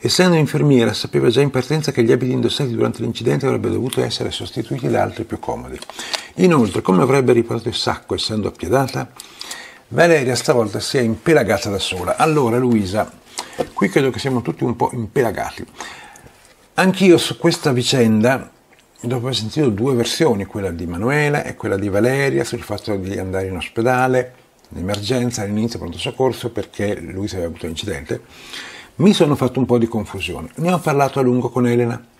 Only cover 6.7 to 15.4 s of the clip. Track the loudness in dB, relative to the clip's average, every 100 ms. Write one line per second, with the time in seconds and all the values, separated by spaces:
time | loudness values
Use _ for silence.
6.7 | 0 2 4 4 4 4 4 2 -2 -4
7.7 | -4 -4 -4 -6 -6 -4 -4 -4 -6 -2
8.7 | 0 0 -4 -10 -14 -20 -18 -16 -16 -16
9.7 | -20 _ 4 6 6 4 -2 2 2 2
10.7 | -2 -2 0 0 0 4 4 4 0 0
11.7 | -4 -4 -6 -4 0 2 4 2 2 2
12.7 | 2 0 -2 -4 -6 -18 -14 -14 -8 -8
13.7 | -2 0 2 2 0 -2 -2 -2 -4 -2
14.7 | 0 -2 -2 -4 0 0 0